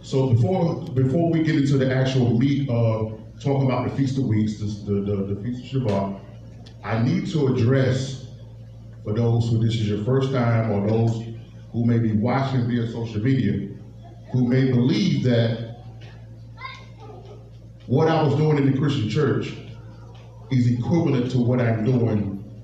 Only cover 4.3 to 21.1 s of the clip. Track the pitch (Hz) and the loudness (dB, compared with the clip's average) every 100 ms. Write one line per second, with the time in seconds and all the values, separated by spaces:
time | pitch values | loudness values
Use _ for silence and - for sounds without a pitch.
4.3 | 107 107 - 104 - 101 101 98 101 98 | 2 0 -2 -6 -6 -2 -2 0 -2 -2
5.3 | 101 113 123 - 135 110 98 98 - - | -4 -4 -8 -4 -4 0 -2 -2 -6 -12
6.3 | - - - - - - 113 127 180 196 | -18 -18 -18 -18 -14 -4 0 2 0 0
7.3 | 160 131 123 113 135 123 - - - - | 0 2 2 4 4 4 0 -2 -8 -14
8.3 | - - - - - - - - 107 117 | -16 -18 -18 -18 -18 -18 -12 -4 0 2
9.3 | 117 - 113 110 110 104 104 107 135 131 | 2 2 2 2 2 0 0 2 2 2
10.3 | 135 117 117 110 101 101 113 113 110 - | 2 2 2 2 0 2 2 2 0 -6
11.3 | - - - - 117 117 117 113 104 117 | -12 -16 -18 -8 0 2 4 4 2 2
12.3 | 131 135 131 110 120 117 120 113 104 120 | 0 0 0 0 0 -2 -4 -6 -2 2
13.3 | 123 101 98 - - - - - - - | 2 2 0 -4 -10 -16 -18 -18 -18 -4
14.3 | 127 120 131 131 120 123 202 196 - 123 | 0 2 4 4 4 4 2 2 2 2
15.3 | 120 117 - - - - - - - - | 2 2 -2 -6 -12 -16 -16 -18 -18 -18
16.3 | - - - 1077 523 1017 - 415 - - | -18 -18 -16 -14 -14 -18 -18 -18 -16 -18
17.3 | - - - - - - 135 160 165 143 | -18 -20 -20 -20 -20 -2 2 4 2 2
18.3 | 147 156 143 135 120 143 120 104 147 135 | 2 2 4 2 2 0 0 0 2 2
19.3 | - - - - - - - - - - | 0 -4 -10 -14 -16 -18 -18 -20 -20 -20
20.3 | - - 127 120 117 - 170 143 | -20 -2 2 4 2 2 2 2